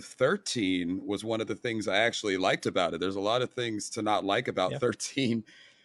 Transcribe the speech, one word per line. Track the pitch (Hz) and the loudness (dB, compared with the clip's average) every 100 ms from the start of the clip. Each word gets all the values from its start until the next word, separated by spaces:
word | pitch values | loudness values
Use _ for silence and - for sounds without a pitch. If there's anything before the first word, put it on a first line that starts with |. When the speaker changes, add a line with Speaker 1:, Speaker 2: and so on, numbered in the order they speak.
Speaker 1:
thirteen | - - 131 202 - 123 95 92 85 92 139 | -8 2 2 2 -2 0 2 2 0 -2 -2
was | 101 | -4
one | 110 110 | -2 -2
of | 107 | -2
the | |
things | 101 127 110 104 | -4 -4 -4 0
I | 95 | 2
actually | 117 - 104 95 | 2 2 0 2
liked | 95 156 120 | 2 2 0
about | 95 85 | 2 2
it. | 82 | 0
There's | 90 98 | -2 -2
a | |
lot | 101 120 | 0 0
of | 123 | 0
things | - 120 107 - | -4 -4 -4 -6
to | - | -4
not | 107 101 | 0 0
like | 95 104 131 | 2 0 0
about | 98 92 | 0 0
Speaker 2:
Yeah. | 135 | 2
Speaker 1:
thirteen. | 123 101 - - 131 117 - | 0 0 -4 -2 0 0 -4
<laughs> | - - _ | -16 -20 _